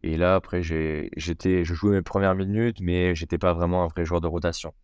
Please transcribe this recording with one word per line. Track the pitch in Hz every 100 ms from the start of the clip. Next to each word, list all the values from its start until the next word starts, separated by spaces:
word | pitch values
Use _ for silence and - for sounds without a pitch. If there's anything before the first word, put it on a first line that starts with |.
Et | - 80
là, | 87 95
après, | - 90
j'ai, | 82 80 78 76 - -
j'étais, | 76 82 95 92
je | 82
jouais | 85 104
mes | 98
premières | 85 98 98 92
minutes, | 95 104 117 110
mais | 90 87 90 85
j'étais | 82 87
pas | 92
vraiment | 85 87 90
un | 87
vrai | 80
joueur | 82 87
de | 82
rotation. | 82 85 82 80 -